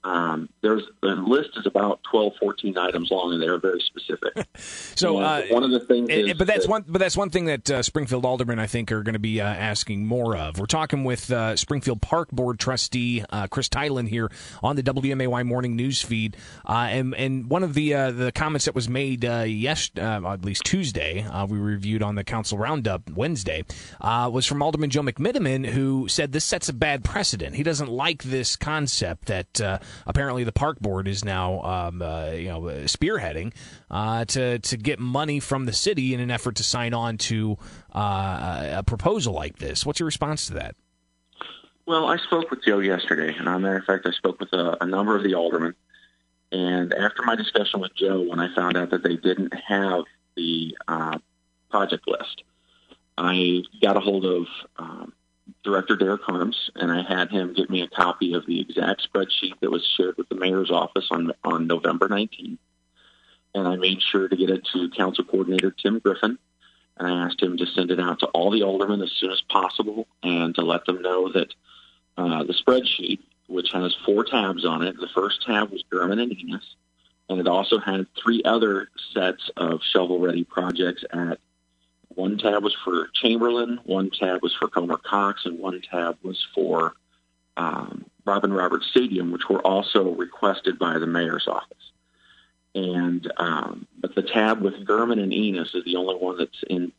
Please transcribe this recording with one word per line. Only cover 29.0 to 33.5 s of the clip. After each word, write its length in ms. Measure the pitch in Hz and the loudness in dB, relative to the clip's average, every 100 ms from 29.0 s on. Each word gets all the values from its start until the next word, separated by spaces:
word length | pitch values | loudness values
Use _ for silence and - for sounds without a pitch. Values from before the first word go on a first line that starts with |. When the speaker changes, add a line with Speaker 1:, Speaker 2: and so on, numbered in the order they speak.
| 95 82 - | -2 -4 -4
Speaker 2:
that, 340 | 95 92 - | -4 -4 -2
uh, 180 | 101 95 - - - | -2 -2 -6 -14 -2
apparently 380 | - 139 127 | 0 0 0
the 80 | 117 | 0
park 260 | - 143 156 | 0 0 0
board 280 | 104 95 98 | -2 -2 -2
is 160 | 98 | -2
now, 380 | 104 92 92 92 | -2 -2 0 -2
um, 400 | - 92 87 87 | -4 -4 -4 -6
uh, 280 | 85 80 78 | -6 -4 -6
you 180 | 80 90 | -6 -6
know, 200 | 82 85 | -6 -6
uh, 60 | 71 | -6
spearheading, 680 | 71 - 160 214 92 76 101 | -4 0 0 0 -4 -6 -8